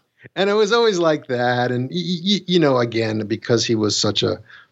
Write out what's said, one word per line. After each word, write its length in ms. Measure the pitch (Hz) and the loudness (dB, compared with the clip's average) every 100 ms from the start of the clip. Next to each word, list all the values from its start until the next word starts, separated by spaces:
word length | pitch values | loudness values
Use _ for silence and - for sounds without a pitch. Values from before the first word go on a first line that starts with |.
| _ _ - - | _ _ -12 -2
And 140 | 196 | 0
it 40 | |
was 180 | 208 208 | 2 2
always 260 | 233 233 185 | 2 2 2
like 300 | 170 151 - | 0 0 -2
that. 420 | 123 123 123 123 | -2 0 0 0
And, 180 | 123 131 | -2 -4
y-, 60 | 170 | -6
y-, 220 | 165 180 | -4 -4
y-, 200 | 180 202 190 | -2 -2 0
you 120 | 180 | 2
know, 200 | 151 127 | 4 2
again, 480 | 117 110 113 110 104 | 0 -2 -2 -2 -4
because 380 | 113 - 117 | -6 0 0
he 100 | - | 2
was 220 | 113 107 - | 0 0 0
such 260 | 107 101 | -2 0
a, 180 | 101 98 - - _ | -2 -4 -10 -20 _